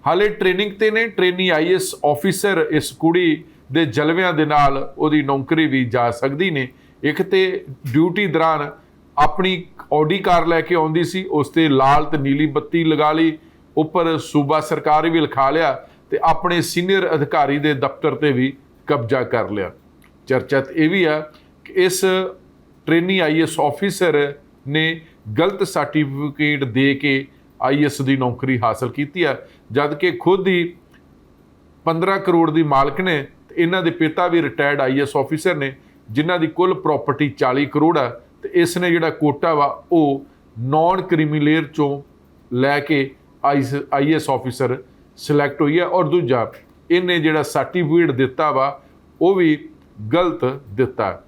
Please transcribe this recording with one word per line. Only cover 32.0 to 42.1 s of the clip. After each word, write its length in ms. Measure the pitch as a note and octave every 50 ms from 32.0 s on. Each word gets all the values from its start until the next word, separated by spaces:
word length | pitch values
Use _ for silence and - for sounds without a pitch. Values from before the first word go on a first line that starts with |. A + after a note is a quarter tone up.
| E3 F#3+ G3 F#3+
ਕਰੋੜ 320 | - F3+ F3 E3 E3 D#3
ਦੀ 120 | D3+ D#3+
ਮਾਲਕ 380 | D#3+ D3 C#3 C3+ C#3 C#3+ C#3 -
ਨੇ 260 | F#3 F#3 E3 C#3+ C3 - _ _ _ _
ਤੇ 60 | - E3
ਇਹਨਾਂ 240 | E3+ E3+ F3+ F#3
ਦੇ 80 | E3+ E3+
ਪਿਤਾ 360 | E3 - D#3+ D3+ D#3 - F3+ F3+
ਵੀ 140 | E3+ E3+
ਰਿਟਾਇਰਡ 380 | D3+ C3+ A#2+ - C#3+ C#3+ C#3+ C#3
ਆਈ 180 | C3+ B2+ C3 C#3
ਏ 40 |
ਐਸ 140 | C#3+ C3+ -
ਅਫਸਰ 380 | D3 C3+ - D#3 D#3 - F#3 F3
ਨੇ, 180 | D3+ C#3 C3+ C3 - _ - _ _ _ -
ਜਿਨ੍ਹਾਂ 280 | G#2+ C#3 D3+ E3+ F3+ F3
ਦੀ 80 | E3
ਕੁੱਲ 280 | D#3+ D#3 - F3+ F#3 F3+
ਪ੍ਰਾਪਰਟੀ 560 | - - D#3 D3 C3 - - C3+ - D3+ C#3
ਚਾਲੀ 360 | A#2+ - D3 B2+ B2+ C#3 C#3+
ਕਰੋੜ 320 | - - D3 D3 E3 F3 D3+
ਆ। 100 | C3 A#2 G2 - - _ _ _
ਤੇ 80 | - -
ਇਸ 260 | - F3 E3+ E3+ - F3+
ਨੇ 120 | F3+ F3+
ਜਿਹੜਾ 200 | E3+ E3+ E3 D#3+
ਕੋਟਾ 440 | D#3 - D3+ D3 C3+ - - E3 D#3+
ਵਾ, 300 | D3 C#3+ C#3 - - - _
ਉਹ 320 | F3 E3 D3+ C#3+ C#3 C3+ - - _ _ _ _ _ A2
ਨਾਨ 440 | A#2+ C3 C#3+ D#3 E3 E3+ F#3+ F#3+
ਕ੍ਰੀਮੀ 380 | F3+ F#3 F3+ E3 D#3+ D3 D3+ D3+
ਲੇਅਰ 240 | D3 D3 D#3 D#3+ D3+
ਚੋਂ 380 | C#3 - - D3 C#3 C#3+ C#3 C#3 _